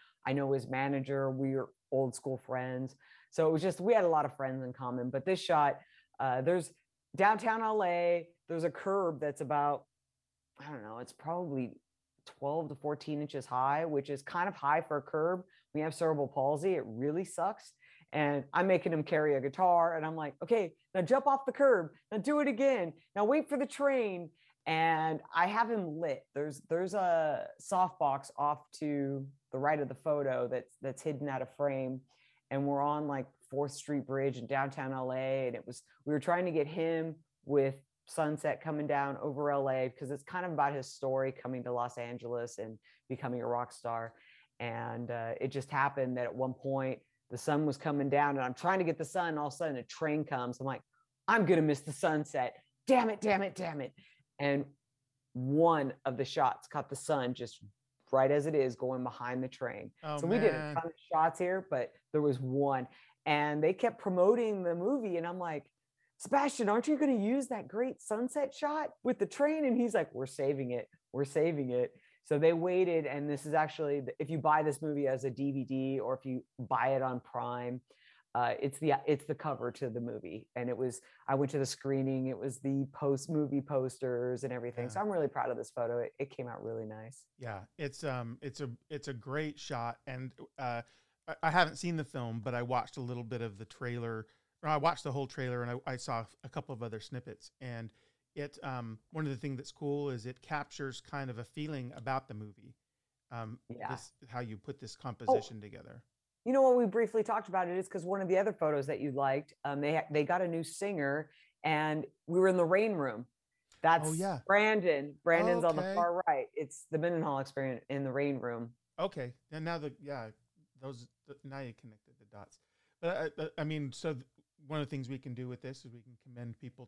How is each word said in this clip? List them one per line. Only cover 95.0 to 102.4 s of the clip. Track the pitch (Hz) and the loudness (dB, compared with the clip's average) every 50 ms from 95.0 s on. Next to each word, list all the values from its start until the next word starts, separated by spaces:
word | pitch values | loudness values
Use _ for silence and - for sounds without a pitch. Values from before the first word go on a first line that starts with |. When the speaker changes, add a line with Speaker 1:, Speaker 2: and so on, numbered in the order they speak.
| - | -2
Speaker 2:
the | 151 127 | -4 -4
whole | 143 139 | -4 -4
trailer, | 131 - - 131 127 123 120 120 | -6 -6 -6 -4 -4 -2 -4 -4
and | 120 120 123 - | -4 -4 -6 -6
I, | 139 127 | -6 -8
I | |
saw | 123 - - 123 117 113 - - _ - | -6 -6 -4 -4 -4 -4 -6 -12 _ -18
a | 135 | -12
couple | - - - - 135 | -10 -10 -8 -8 -8
of | 110 120 | -8 -8
other | 113 110 110 | -8 -8 -10
snippets. | - - 139 123 - - 107 - - - _ - | -12 -10 -12 -12 -12 -12 -16 -18 -18 -20 _ -16
And | 131 127 120 117 113 110 - _ _ _ _ _ _ _ - | -12 -12 -10 -10 -10 -12 -14 _ _ _ _ _ _ _ -10
it, | 147 143 147 - - - | -10 -10 -10 -10 -12 -10
um, | 139 131 123 117 113 113 110 _ _ | -8 -8 -8 -8 -10 -12 -14 _ _
one | - 160 156 | -8 -6 -4
of | 143 | -4
the | 135 117 | -4 -4
things | - 143 135 | -6 -6 -6
that's | 123 - - - | -8 -10 -12 -12
cool | - 156 143 143 147 143 143 | -8 -4 -4 -2 -2 -2 -4
is | 131 117 107 | -4 -6 -6
it | 123 127 _ _ | -10 -12 _ _
captures | - 156 147 143 - - - 143 135 120 - | -8 -6 -6 -6 -8 -10 -10 -8 -8 -10 -12
kind | - - - 143 139 127 | -14 -10 -8 -8 -6 -6
of | 120 113 | -8 -10
a | 120 | -12
feeling | - - 151 151 156 151 135 127 120 127 | -12 -10 -8 -8 -6 -6 -6 -8 -8 -10
about | 135 117 131 131 131 - - | -10 -4 -2 -2 -2 -4 -6
the | - | -12
movie. | 107 | -12